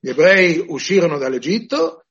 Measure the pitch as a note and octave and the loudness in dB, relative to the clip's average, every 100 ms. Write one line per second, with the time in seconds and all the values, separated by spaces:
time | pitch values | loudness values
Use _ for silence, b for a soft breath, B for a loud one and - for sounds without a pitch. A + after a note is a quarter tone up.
0 | C3 B2+ E3+ F#3+ F3+ E3 F#3+ C#3+ - F#3+ | -8 2 4 6 2 0 -6 -10 -2 0
1 | F3 D3 C3 C3 B2+ G#3+ - C#4+ - - | 0 -2 -6 -6 -4 -6 -4 -4 -4 -6
2 | _ | _